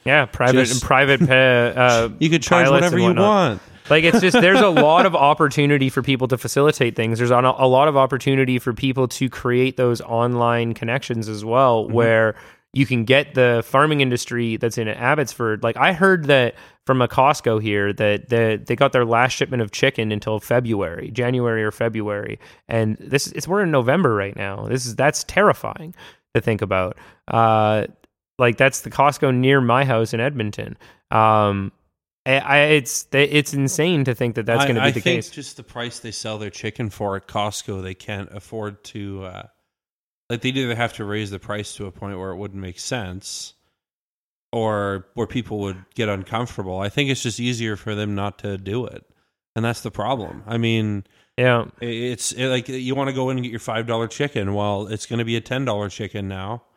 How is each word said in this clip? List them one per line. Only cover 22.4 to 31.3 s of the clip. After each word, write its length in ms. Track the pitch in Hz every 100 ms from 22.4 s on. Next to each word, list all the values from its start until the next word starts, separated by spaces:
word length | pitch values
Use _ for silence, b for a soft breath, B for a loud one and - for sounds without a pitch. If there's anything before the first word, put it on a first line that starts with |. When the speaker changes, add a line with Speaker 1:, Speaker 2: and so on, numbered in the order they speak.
| B B B
Speaker 1:
And 280 | 113 110 110
this, 280 | - 135 -
it's, 140 | - 151
we're 160 | 196
in 80 | 185
November 440 | 147 120 160 156
right 200 | 104 98
now. 320 | - 98 98 107
This 180 | 127 123
is, 100 | 107
that's 260 | 139 -
terrifying 680 | - - 202 - - - 165 - B B B
to 60 | 120
think 220 | 117 104
about. 340 | 98 95 92 - B B -
Uh, 600 | 113 113 110 107 107 - - _ _ _ -
like, 180 | 123 113
that's 240 | 135 -
the 100 | 147
Costco 440 | - 143 139 139
near 260 | 127 131 139
my 240 | 120 123
house 300 | 139 113 113
in 60 | 113
Edmonton. 580 | 123 143 107 101 110 - b b b
Um, 640 | 110 110